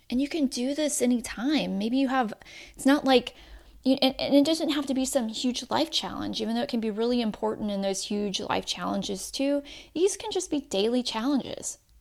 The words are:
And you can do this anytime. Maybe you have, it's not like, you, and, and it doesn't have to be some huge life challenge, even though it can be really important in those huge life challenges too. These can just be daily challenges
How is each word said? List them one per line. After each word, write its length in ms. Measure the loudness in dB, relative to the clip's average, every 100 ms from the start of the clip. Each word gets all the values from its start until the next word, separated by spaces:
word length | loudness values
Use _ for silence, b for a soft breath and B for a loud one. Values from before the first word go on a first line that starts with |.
| -4
And 100 | -2
you 60 | 0
can 180 | 0 0
do 300 | 0 -2 0
this 260 | 0 2
anytime. 760 | 2 2 0 -4 0 0 0 -2
Maybe 180 | 0 2
you 100 | 2
have, 260 | 2 0 -4 B B B B
it's 100 | 4
not 180 | 4
like, 300 | 6 4 4 B B B B B
you, 140 | 0 4
and, 140 | 4 2
and 140 | 4
it 100 | 6
doesn't 280 | 6 2 0
have 140 | 0 0
to 60 |
be 120 | -2 0
some 240 | 0 -2
huge 340 | -2 -2 -4 -2
life 220 | -2 0
challenge, 500 | -2 -4 -6 -6 -4
even 140 | -2 -2
though 80 |
it 60 | 0
can 100 | -2
be 100 | -2
really 320 | 0 2 2
important 480 | 0 0 -2 -2 -2
in 120 | -2
those 240 | 0 -2 -2
huge 340 | -2 -2 -4
life 260 | -2 -4 -2
challenges 640 | -4 -2 -2 -2 -6 -6
too. 320 | -2 0 0 -2 B B
These 240 | 0 0 0
can 140 | -4
just 180 | -4 -2
be 120 | -4
daily 420 | -2 0 2 0
challenges 720 | -2 -2 0 0 -2 -8 -10 -12 _ -16